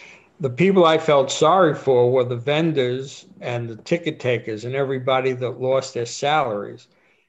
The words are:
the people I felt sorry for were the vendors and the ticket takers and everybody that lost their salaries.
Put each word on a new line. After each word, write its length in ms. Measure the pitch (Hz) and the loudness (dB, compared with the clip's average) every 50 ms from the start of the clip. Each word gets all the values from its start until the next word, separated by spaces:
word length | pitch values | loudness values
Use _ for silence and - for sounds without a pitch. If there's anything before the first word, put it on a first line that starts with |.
| - - - - _ _ _ - | -20 -20 -20 -20 _ _ _ -8
the 120 | 160 131 | -6 -4
people 340 | 120 - 170 196 190 190 170 | 0 2 2 4 6 6 6
I 140 | 160 160 156 | 6 4 4
felt 320 | - - 151 139 131 - | 2 4 4 4 2 2
sorry 420 | - - 160 156 175 190 185 156 139 | 0 2 2 4 6 6 4 4 2
for 380 | - - 139 131 120 123 123 | 0 0 2 4 4 4 4
were 120 | 131 131 123 | 4 2 0
the 120 | 120 123 120 | 0 -4 -6
vendors 880 | 117 143 143 151 170 165 151 139 127 123 123 131 135 139 - - - - - - | -4 -2 0 0 0 0 0 0 0 0 -2 -4 -8 -10 -14 -18 -20 -20 -20 -14
and 260 | 185 143 120 120 117 113 | -10 -8 -6 -6 -6 -8
the 80 | 113 | -10
ticket 440 | 110 - - 170 170 170 156 151 - | -12 -6 -4 -4 -4 -2 -4 -8 -4
takers 440 | - 123 120 113 - 117 110 104 110 | -2 -2 -2 -2 -4 -6 -8 -8 -8
and 120 | 120 131 | -6 -4
everybody 580 | 139 139 131 139 131 127 135 131 131 127 135 127 | -4 -2 -2 -4 -4 -2 0 0 0 0 -2 -2
that 260 | 123 127 117 123 123 | -4 -4 -6 -6 -4
lost 360 | 127 127 131 135 131 - - | -2 -2 0 0 -2 -4 -6
their 100 | 123 117 | -8 -8
salaries. 840 | 117 - - - 143 151 156 139 120 107 104 104 113 120 120 - _ _ _ _ _ _ _ _ | -8 -6 -6 -2 0 0 0 0 -2 -4 -6 -8 -10 -14 -18 -20 _ _ _ _ _ _ _ _